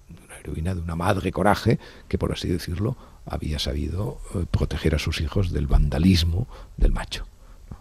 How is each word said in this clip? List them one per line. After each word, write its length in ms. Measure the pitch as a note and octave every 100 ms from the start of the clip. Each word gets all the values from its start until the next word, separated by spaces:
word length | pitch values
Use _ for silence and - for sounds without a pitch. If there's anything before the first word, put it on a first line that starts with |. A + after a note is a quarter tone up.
| - E2+ -
una 120 | -
heroína 360 | - D2 E2
de 60 | F#2
una 140 | E2 E2
madre 360 | F2+ G2 F2+
coraje 440 | - G2+ G2 G#2+ C#3 - - -
que, 100 | -
por 140 | -
así 160 | - -
decirlo, 480 | F2 - E2+ G#2+ C3 - - -
había 340 | D#2 D#2 D2+
sabido, 600 | C#2+ C#2+ D2+ E2+ A#2 - -
eh, 120 | F#2+ E2
proteger 460 | - - D2 D#2+ D#2
a 40 |
sus 200 | - -
hijos 320 | D#2 G2+ F2
del 160 | D2+ C#2
vandalismo 800 | C#2 D2 C#2 F2+ F2+ E2+ E2+ B2 - - -
del 160 | -
macho. 320 | - - - - - - - - -